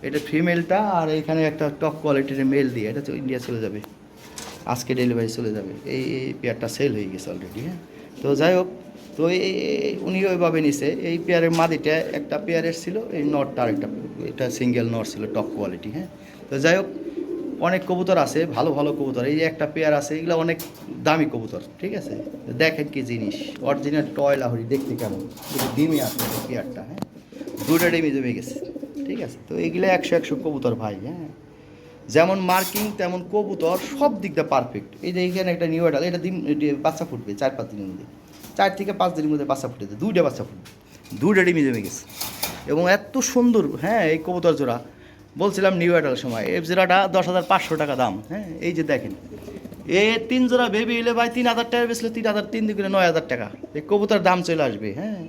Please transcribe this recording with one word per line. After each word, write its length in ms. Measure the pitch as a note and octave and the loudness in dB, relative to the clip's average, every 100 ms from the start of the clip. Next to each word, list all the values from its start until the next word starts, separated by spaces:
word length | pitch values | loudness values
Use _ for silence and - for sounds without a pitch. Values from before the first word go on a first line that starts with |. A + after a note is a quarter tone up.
| C#3 | -2
এটা 120 | D3 D3 | -4 0
ফিমেলটা, 520 | D#3 E3+ E3+ E3+ F#3 G#3+ F3+ | 0 2 2 2 2 4 2
আর 80 | D#3+ | 2
এখানে 320 | D#3 D3+ D#3+ D#3 | 0 0 2 2
একটা 140 | D#3 D3+ D3 | 2 -2 0
টপ 160 | D#3+ D3+ | -4 -2
কোয়ালিটির 380 | D3+ C#3 C#3 C#3 C3 | 2 2 2 0 2
মেল 140 | C#3 C3+ A#2+ | 4 2 0
দিয়ে, 120 | G#2+ | -4
এটা 100 | C3+ C#3 | -4 -6
তো 40 | C#3+ | -6
ইন্ডিয়া 180 | C3+ B2+ B2 | -4 -4 -4
চলে 120 | A#2+ G#2+ | -4 -4
যাবে, 140 | G#2 - - - - - - - - - | -6 -12 -18 -20 -20 -18 -16 -14 -12 -6
আজকে 260 | B2 - B2+ | -4 -2 0
ডেলিভারি 320 | B2 A#2 A2+ A#2 | 2 2 -2 -2
চলে 140 | A#2 G#2+ | -4 -4
যাবে। 160 | G2 - - | -6 -10 -6
এই, 180 | C3 C3 B2+ | -4 -4 -4
এই 140 | C3 B2+ | -6 -4
পেয়ারটা 260 | B2 A2+ A2+ - | -4 -4 -6 0
সেল 160 | C#3 G#2+ | 0 0
হয়ে 120 | G2 | -4
গেছে 140 | F#2 F#2 | -8 -8
already, 280 | F2+ F#2 G#2 C#3+ | -10 -10 -10 -8
হ্যাঁ। 120 | F3+ - - - - | -10 -14 -20 -20 -6
তো 60 | C3+ C#3 | 0 4
যাই 180 | D#3+ F3+ | 4 4
হোক, 100 | F#3 - - - - - | 2 -6 -16 -18 -16 -2
তো 60 | E3 | 0
এই, 100 | F#3 | 2
এই, 540 | F#3+ F#3 D3+ C#3+ C#3 - - | 0 -2 -2 -2 -2 -4 -2
উনি 120 | F#3 F#3+ | 0 0
ওইভাবে 280 | F3+ F3 D#3+ | 2 2 4
নিছে। 260 | D#3 C#3+ C#3+ E3 F3 | 2 2 0 -2 -2
এই 80 | E3+ E3 | -4 2
পেয়ারের 280 | E3+ E3 E3 | 4 4 4
মাদিটা 340 | E3 D#3 D3 D#3 - E3 | 2 2 0 0 0 -4
একটা 160 | D3 D3+ D#3 | -4 -4 0
পেয়ারের 300 | E3 E3 E3 | 0 0 -4
ছিল, 120 | - G3+ A3+ E3+ | -6 -6 -6 -2
এই 60 | D3 | 0
নরটা 260 | D3 C3+ - | 0 -2 0
আরেকটা, 240 | A#2+ G2 G2 - - - - | 0 0 -2 -6 -10 -10 -10
এটা 140 | - B2+ - | -4 -4 0
সিঙ্গেল 280 | B2 A#2+ A#2 | 2 2 0
নর 120 | A#2 G#2+ | -2 -6
ছিল, 100 | - G#2+ A2 | -6 -4 -4
টপ 120 | G#2+ G#2+ | -4 -4
কোয়ালিটি, 340 | G2 F2 - D3 | -6 -6 -8 -8
হ্যাঁ। 120 | F#3 - - - - | -10 -14 -20 -20 -8
তো 60 | C3+ | 2
যাই 160 | D3+ F3+ | 4 4
হোক, 80 | - - - - - - - - D#3+ | 2 -6 -8 -8 -6 -6 -6 -2 0
অনেক 140 | F#3 F#3 | 0 0
কবুতর 280 | F3+ F3+ F3 C3+ | -2 4 4 4
আছে, 140 | D#3+ E3 | 2 0
ভালো 240 | A#2 D3+ C#3+ | 0 0 2
ভালো 140 | D3 D3 | 0 0
কবুতর। 240 | C#3 B2 B2+ | -2 0 0
এই 40 | D3+ | 2
যে 40 | D#3+ | 0
একটা 140 | D#3 D3 | 0 -4
পেয়ার 200 | D#3+ D#3 | 0 2
আছে, 200 | D3 D3 D#3 | 2 0 -4
এগুলো 160 | E3 E3 | 0 2
অনেক 140 | E3 E3 - - - - A#2+ | 2 0 -4 -14 -14 -2 2
দামি 200 | D#3+ D3+ | 4 2
কবুতর, 280 | A#2+ A2 F2 - - | 0 -6 -8 -10 -8
ঠিক 120 | F#3 G#3+ | -6 -6
আছে। 140 | - A2 - - B2+ B2 | -6 -10 -10 -12 -10 2
দেখেন 260 | D#3+ D3+ D3 | 2 2 -4
কি 80 | C#3 A#2+ | -4 -4
জিনিস, 240 | A#2 G#2 G2+ - - B2+ | -2 -4 -6 -8 -6 -2
অরিজিনাল 360 | C#3+ C#3 D3+ D3+ - | 0 0 0 -2 0
টয় 180 | C#3+ C#3 | 2 4
লাহোরি 240 | B2 A#2 A2+ | 2 -2 0
দেখতে 200 | C3+ C3+ A#2+ | -2 -2 -4
কেমন, 200 | A2 - - - - | -4 -4 -8 -14 -8
এটা 140 | - - A#2 | -4 -2 2
ডিমে 240 | D#3+ D3+ B2+ | 2 2 0
আছে 140 | - A2+ A#2+ | -2 -4 -4
এই 60 | - | -6
পেয়ারটা, 340 | - C4+ A#3+ F#3+ | -6 -6 -10 -12
হ্যাঁ, 140 | - - - - - - - - | -10 -10 -12 -20 -14 -12 -8 0
দুটো 180 | E3 E3+ | 4 4
ডিমে 160 | E3 D#3+ C#3 | 4 2 0
জমে 180 | B2 G2+ | 0 -2
গেছে, 180 | - - - - C#4 D4 C#4 | -6 -8 -10 -10 -12 -10 -8
ঠিক 120 | B3 | -6
আছে। 160 | D3+ A#2+ - | -8 -10 -8
তো 60 | E3 E3+ | -4 -2
এগুলো 200 | E3+ F#3+ | 0 2
একশো 260 | F3+ F3+ E3+ | 2 2 0
একশো 160 | E3 C#3+ | 0 -4
কবুতর 300 | D#3+ C#3+ B2 A2+ | -4 -2 -2 -2
ভাই, 140 | A2 G2 | -4 -6
হ্যাঁ, 240 | A2+ F3 D3+ - - - - - - - - | -8 -10 -12 -14 -20 -20 -20 -20 -20 -20 0
যেমন 280 | A#2 F3 G3 F#3 | 4 6 4 4
মার্কিং 340 | F#3 F#3+ - G#3+ G#3 | 2 2 -2 -4 -2
তেমন 200 | F3+ F3+ F3 | -4 -4 -2
কবুতর, 460 | G#3 G#3 - D#3+ F#3 - | -2 -2 0 0 0 -4
সব 200 | - C#4+ G3+ | 2 2 2
দিক 100 | F#3+ D3+ | -2 0
দিয়ে 100 | D3+ | 2
পারফেক্ট। 380 | C3+ A#2+ G#2 - - E3 | 2 2 -6 -10 -10 -4
এই 60 | F3+ | 0
যে 40 | F3+ | 0
এখানে 220 | F3+ F3+ E3+ | 0 0 0
একটা 120 | E3+ | 0
নিউ 100 | D#3+ E3 | 4 4
অ্যাডাল, 180 | C#3+ D#3+ | 4 0
এটা 100 | E3+ F3 | -2 -2
ডিম, 100 | F#3 - | -4 0
এটা 140 | D3 D3 C#3+ D#3 | 0 2 2 0
বাচ্চা 200 | D#3+ E3+ | -2 -6
ফুটবে 220 | A#2+ G#2 G2+ | -8 -8 -2
চার 100 | C3+ C3+ | -2 -2
পাঁচ 100 | A#2 | -8
দিনের 160 | G#2+ G2 | -8 -10
মধ্যে, 160 | F#2 - - - - - - | -10 -14 -20 -20 -20 -14 0
চার 120 | G3 F#3+ | 0 2
থেকে 140 | G3 G3 | -6 0
পাঁচ 120 | F3+ F3 | 0 2
দিনের 140 | D3+ | 0
মধ্যে 160 | D3+ C#3 | 0 0
বাচ্চা 160 | C3+ B2 | -2 -2
ফুটে 140 | A#2+ G2+ | -8 -12
যায়, 100 | G#2 | -4
দুইটা 180 | F3 F3+ D3+ | 0 4 2
বাচ্চা 160 | A#2 A2 | 2 -10
ফুটবে, 220 | G2 - - - - - G#2 | -12 -20 -20 -20 -20 -14 0
দুইটা 200 | D3 G3 F3+ | 4 6 6
ডিমে 140 | E3+ C#3 | 4 2
জমে 160 | A#2 G2 | 2 -4
গেছে। 180 | - - - - - - - - | -10 -14 -10 -10 -8 -8 -8 -2
এবং 120 | D3+ F3+ G3+ | 2 4 4
এত 200 | - C4+ - | 2 -2 2
সুন্দর, 320 | B3 A#3+ A3 D3+ C3 | 4 6 6 4 0
হ্যাঁ, 200 | D3+ A3+ E3 | 0 2 4
এই 60 | D#3+ D#3+ | 2 0
কবুতর 280 | F3+ E3+ C#3+ | 2 4 4
জোড়া, 180 | C3 A#2+ - - - - - - | 2 -2 -6 -20 -20 -20 -16 -2
বলছিলাম 320 | G3 F#3 F#3+ F#3 | 0 4 2 4
নিউ 100 | E3+ F3 | 4 4
অ্যাডাল 200 | D3 C3 | 4 -2
সময়, 220 | - A2+ - | -2 -2 0
এই 60 | F3+ D#3+ | -2 0
জোড়াটা 280 | F3+ F#3 F#3 F#3+ F#3 | 4 6 6 6 2
দশ 100 | F3 | 4
হাজার 160 | F3+ F3 | 0 4
পাঁচশো 240 | F#3+ - D#3 | 2 4 0
টাকা 140 | D3+ B2+ | 0 2
দাম, 120 | B2 F#2+ - | 0 0 -8
হ্যাঁ। 160 | F#3 G3 E3 E3+ | -8 -8 -4 -4
এই 60 | E3 | -2
যে 60 | D#3 | 0
দেখেন, 220 | C#3 D#3+ - - - - - - - - E3+ | 0 -2 -12 -14 -16 -14 -14 -16 -14 0 2
এ 20 | G#3+ A3+ A3+ | 4 2 0
তিন 120 | B3+ B3+ | 2 4
জোড়া 160 | B3 A#3+ G3+ | 4 4 2
বেবি 180 | A#3+ A#3 | 0 0
হলে 140 | A#3 A#3 | 2 2
ভাই 100 | A#3 A#3 | 2 2
তিন 100 | A#3+ | 2
হাজার 160 | A3+ A#3 | 2 0
টাকা 140 | A#3+ A#3+ | 2 2
বেচলে 200 | A#3 A3+ A3+ | 0 -4 -2
তিন 100 | A3 | 0
হাজার, 140 | G#3 G#3 | 0 -2
তিন 100 | A3 A3 | -2 -2
দুগুণে 220 | G3+ F#3+ G3 | 0 2 4
নয় 120 | F3+ | 6
হাজার 140 | E3 - | 4 0
টাকা, 160 | B2 G#2 - - D3+ | -4 -4 -8 -10 -10
এই 60 | D3+ | 2
কবুতর 300 | G3+ G#3 G#3 F3+ | 2 4 4 4
দাম 100 | F3+ D#3 | 2 2
চলে 160 | E3 C#3 | 0 0
আসবে, 200 | G2+ G#2+ G#2+ | 0 -6 -6
হ্যাঁ। 220 | G#3 G3+ | -6 -6